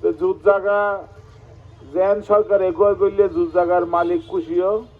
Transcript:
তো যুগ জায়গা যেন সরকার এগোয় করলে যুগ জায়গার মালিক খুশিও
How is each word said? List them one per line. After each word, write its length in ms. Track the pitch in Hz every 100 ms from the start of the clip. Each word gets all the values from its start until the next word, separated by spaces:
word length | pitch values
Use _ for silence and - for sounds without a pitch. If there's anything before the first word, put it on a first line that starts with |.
তো 60 | 170 165
যুগ 140 | 180 190 202
জায়গা 280 | 196 196 202 202 196 - - - - - - - - - 160
যেন 220 | 190 208 202
সরকার 280 | 208 214 196 185
এগোয় 260 | 165 202 190
করলে 220 | 196 196 196 165
যুগ 120 | 170 170
জায়গার 280 | 175 180 175 170
মালিক 260 | 170 175 165
খুশিও 400 | 185 160 175 185 214 240 -